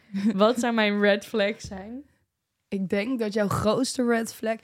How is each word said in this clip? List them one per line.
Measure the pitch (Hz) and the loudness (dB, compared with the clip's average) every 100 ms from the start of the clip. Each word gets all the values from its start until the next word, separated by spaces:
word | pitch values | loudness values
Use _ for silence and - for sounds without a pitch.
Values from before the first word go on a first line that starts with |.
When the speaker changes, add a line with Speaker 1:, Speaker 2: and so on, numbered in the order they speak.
| _ 196 202 | _ -2 0
Speaker 1:
wat | 196 214 240 | 4 4 4
zou | 240 | 0
mijn | 233 214 208 | 2 2 2
red | 202 208 - | 4 2 0
flag | 226 202 214 | -2 -2 -4
zijn? | - 190 202 247 294 _ _ _ _ _ _ | -10 -12 -12 -14 -16 _ _ _ _ _ _
Speaker 2:
Ik | 196 185 | -6 -2
denk | 202 214 262 | -2 -2 -2
dat | 214 | -2
jouw | 214 202 | 0 0
grootste | - 208 214 262 - 240 | 0 2 2 0 0 0
red | 233 226 | 0 -2
flag, | - 220 220 | -6 -6 -6